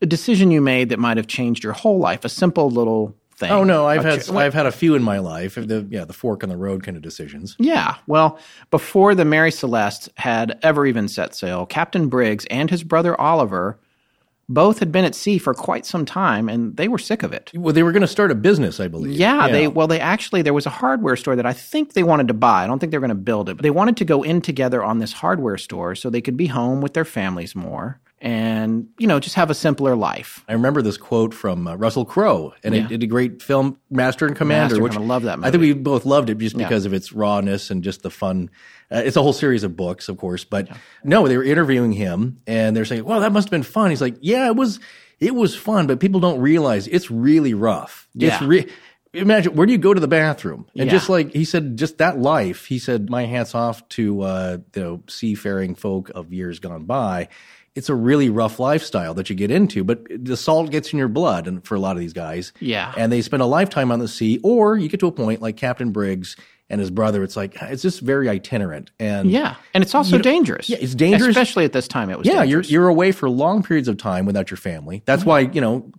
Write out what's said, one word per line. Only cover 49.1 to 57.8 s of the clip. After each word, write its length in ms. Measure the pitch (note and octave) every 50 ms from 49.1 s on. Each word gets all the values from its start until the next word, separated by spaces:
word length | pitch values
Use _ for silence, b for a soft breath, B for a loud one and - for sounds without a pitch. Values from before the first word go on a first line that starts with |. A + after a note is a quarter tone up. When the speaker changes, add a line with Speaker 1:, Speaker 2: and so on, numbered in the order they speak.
| -
Speaker 2:
imagine, 420 | F3 G3 G3+ A3 G#3+ E3 F3 -
where 100 | D3 F3+
do 60 | A3
you 60 | B3+ G3
go 160 | D3+ F#3+ G3+
to 60 | F#3+
the 80 | D#3 C3+
bathroom? 560 | E3 D#3+ D#3 D#3 C#3+ - - F2+ D2 A1+ - - -
And 120 | - C3 C3
Speaker 1:
Yeah. 40 |
Speaker 2:
just 160 | - F#3 F#3 -
like 240 | F#3 F3 D#3 C#3 -
he 120 | D3 D#3+
said, 320 | - - E3+ D3+ C3+ A#2 A2+
just 220 | D3+ D3+ - -
that 200 | D#3+ F3+ E3+ C3+
life, 460 | B2 C#3+ D#3+ C#3+ G#2 F#2 E2 - -
he 140 | - C3+ B2
said, 300 | - - B2 A2+ G2+ G2
"My 160 | B2 B2 B2 A#2
hat's 280 | B2 B2 A#2 - -
off 320 | A#2 A#2 A#2 A2+ - - -
to, 320 | - - A2+ G#2 G2+ G2 G2
uh, 340 | F#2+ F#2+ F#2 F#2 F#2 F2+ F2 F2 _ -
you 60 | G2+
know, 220 | F#2 E2+ F2 F2 - -
seafaring 680 | - - A#2 A2+ G#2 G2+ - G#2 G2 F#2+ F#2+ F#2 F2
folk 360 | - - G#2 F#2+ F#2+ F#2 - -
of 200 | F2+ F2 E2 F2+
years 260 | F#2 F#2 F2+ E2+ D#2+
gone 240 | - F2+ F2 D#2+ D#2
by." 460 | F2+ B2 C3+ A#2+ G2 F#2 F2+ E2+ - B B B B B B B B B
It's 140 | C#3